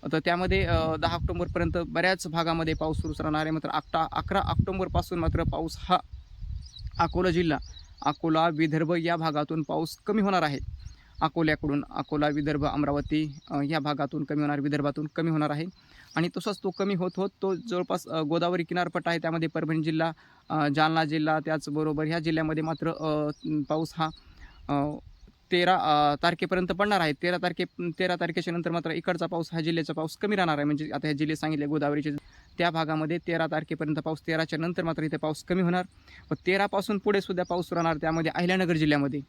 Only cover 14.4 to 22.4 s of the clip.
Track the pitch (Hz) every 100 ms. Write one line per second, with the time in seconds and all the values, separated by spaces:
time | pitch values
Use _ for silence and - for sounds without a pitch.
14.4 | 147 147 143 147 143 143 156 - 165 160
15.4 | 151 147 165 - - - - - 170 -
16.4 | 202 202 196 180 196 196 185 180 196 _
17.4 | 190 180 233 175 180 185 - 160 156 165
18.4 | 170 180 165 175 175 175 165 170 160 165
19.4 | 160 160 160 160 156 156 165 160 - -
20.4 | _ 156 147 143 156 160 160 160 156 156
21.4 | 151 156 - 147 156 147 156 170 160 160